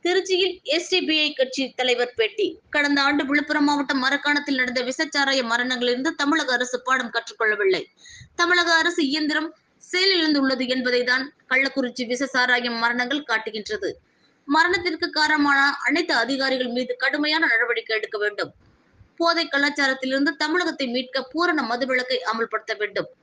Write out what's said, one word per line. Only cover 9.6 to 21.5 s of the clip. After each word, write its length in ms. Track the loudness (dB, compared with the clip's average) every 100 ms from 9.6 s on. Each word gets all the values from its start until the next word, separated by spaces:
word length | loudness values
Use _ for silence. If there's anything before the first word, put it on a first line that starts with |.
| _ _
செயலிழந்துள்ளது 800 | -6 0 2 4 4 2 2 0 -2
என்பதை 320 | -2 0 0
தான் 200 | 2 0 -2 _ _
கள்ளக்குறிச்சி 560 | 0 0 -2 -4 -4 -4
விச 220 | -4 -2
சாராயம் 440 | 0 2 2 0 -2
மரணங்கள் 440 | 0 0 -2 -4 -2
காட்டுகின்றது. 600 | -4 -4 -10 -8 -4 -4 -6 _ _ _ _ 0
மரணத்திற்கு 580 | 2 4 2 -2 -4 -4
காரணமான 480 | 0 2 4 4 6 4 2 0
அனைத்து 280 | 0 2
அதிகாரிகள் 580 | 0 2 0 0 0 -2 -2
மீது 160 | -4 -2
கடுமையான 460 | -2 0 0 2 2
நடவடிக்கை 480 | 2 0 -2 -2 -4
எடுக்க 200 | -4 -2
வேண்டும். 320 | -2 -2 -8 -8 _ _ _ _ -20 _
போதை 280 | 2 2
கலாச்சாரத்திலிருந்து 880 | 0 0 0 2 0 0 -2 0 0 0
தமிழகத்தை 500 | 0 0 0 -2 -4
மீட்க 340 | -2 -4 -6 -6
பூரண 280 | 0 2